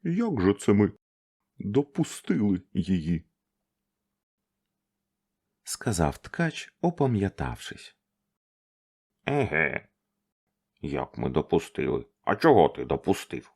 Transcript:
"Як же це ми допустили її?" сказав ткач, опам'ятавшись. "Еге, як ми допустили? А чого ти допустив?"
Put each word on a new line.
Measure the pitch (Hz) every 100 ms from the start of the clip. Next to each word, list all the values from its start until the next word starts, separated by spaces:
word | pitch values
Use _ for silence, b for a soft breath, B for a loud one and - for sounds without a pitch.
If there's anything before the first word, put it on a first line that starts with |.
"Як | 175 175 233 139
же | 92
це | 101 -
ми | 104 104 - _ _ _ _ _ _
допустили | 98 117 143 - 165 - - 185 104 92 -
її?" | - 87 92 78 85 - _ _ _ _ _ _ _ _ _ _ _ _ _ _ _ _ _ _ _ _ _ _ _
сказав | - - - 87 76 -
ткач, | - - 165 - - _
опам'ятавшись. | 180 170 139 110 98 - 64 60 - - - _ _ _ _ _ _ _ _ _ _ _ _ _ -
"Еге, | 143 110 80 76 - - _ _ _ _ _ _ _ _ _
як | - 69 64 -
ми | 62
допустили? | 65 - 82 - - 67 62 - _
А | - 104
чого | 165 117 78
ти | - 62
допустив?" | 67 - 95 - 62 -